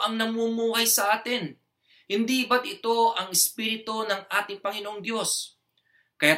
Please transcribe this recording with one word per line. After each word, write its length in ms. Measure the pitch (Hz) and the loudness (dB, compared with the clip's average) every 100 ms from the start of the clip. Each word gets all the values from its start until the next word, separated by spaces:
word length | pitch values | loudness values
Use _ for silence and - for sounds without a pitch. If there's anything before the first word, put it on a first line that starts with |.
ang 160 | 214 226 | 0 0
namumuhay 640 | 226 226 226 226 226 233 | -2 0 0 0 0 2
sa 320 | 226 226 202 220 | 2 2 2 0
atin? 400 | 233 247 156 - _ _ _ _ | -2 -4 -6 -10 _ _ _ _
Hindi 400 | - 208 226 262 | -4 0 0 0
ba't 240 | 233 247 277 | 2 0 0
ito 480 | - 226 233 226 185 | -6 0 4 4 2
ang 160 | 190 | -2
espiritu 720 | 180 - - 220 220 220 220 | 0 0 0 -4 -4 -4 -4
ng 240 | 214 196 196 | -2 -4 -2
ating 320 | 196 202 202 | -2 -2 -6
Panginoong 400 | 202 208 202 208 | -6 -6 -8 -8
Diyos? 560 | 196 226 175 - - _ _ _ _ _ _ - | -4 -2 -2 -2 -6 _ _ _ _ _ _ 2
Kaya 160 | 151 | 4